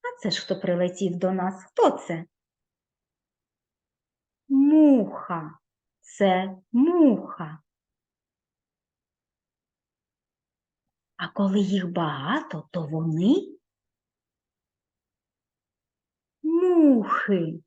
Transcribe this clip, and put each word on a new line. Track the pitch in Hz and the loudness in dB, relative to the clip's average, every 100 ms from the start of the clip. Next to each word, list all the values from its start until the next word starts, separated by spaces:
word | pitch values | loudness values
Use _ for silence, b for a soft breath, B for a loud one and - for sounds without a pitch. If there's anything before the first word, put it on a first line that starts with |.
А | 494 - | -12 -8
це | 208 | -6
ж | - | -6
хто | - 190 | -6 -6
прилетів | 175 175 180 180 196 175 | -4 -2 -2 -2 -6 -2
до | 185 | -4
нас? | 190 185 190 | -2 -4 -8
Хто | - - 392 | -12 0 0
це? | - - 170 185 _ _ _ _ _ _ _ _ _ _ _ _ _ _ _ _ _ _ _ _ _ _ | 0 -8 -10 -10 _ _ _ _ _ _ _ _ _ _ _ _ _ _ _ _ _ _ _ _ _ _
Муха. | 269 285 311 302 262 196 - - 170 156 - _ _ _ _ | 2 4 6 6 6 2 -8 -10 -10 -10 -18 _ _ _ _
Це | - - 196 185 190 190 _ | -20 -2 0 0 -2 -12 _
муха. | 233 294 349 294 196 - - 160 156 _ _ _ _ _ _ _ _ _ _ _ _ _ _ _ _ _ _ _ _ _ _ _ _ _ _ _ _ _ _ _ _ _ _ _ - | 2 2 6 4 4 -4 -12 -14 -14 _ _ _ _ _ _ _ _ _ _ _ _ _ _ _ _ _ _ _ _ _ _ _ _ _ _ _ _ _ _ _ _ _ _ _ -14
А | 165 | -12
коли | - 196 196 | -4 0 0
їх | 185 196 180 | 0 -2 -2
багато, | 175 160 143 139 277 302 156 - | -4 -4 -6 -4 -6 -6 -14 -10
то | 180 151 | -10 -6
вони | 160 165 156 190 349 - - _ _ _ _ _ _ _ _ _ _ _ _ _ _ _ _ _ _ _ _ _ _ _ _ _ _ _ _ | -6 -4 0 2 0 -2 -18 _ _ _ _ _ _ _ _ _ _ _ _ _ _ _ _ _ _ _ _ _ _ _ _ _ _ _ _
мухи. | 311 330 370 349 302 240 202 - - 190 160 160 | -2 0 2 6 6 4 2 -2 0 -2 -2 -8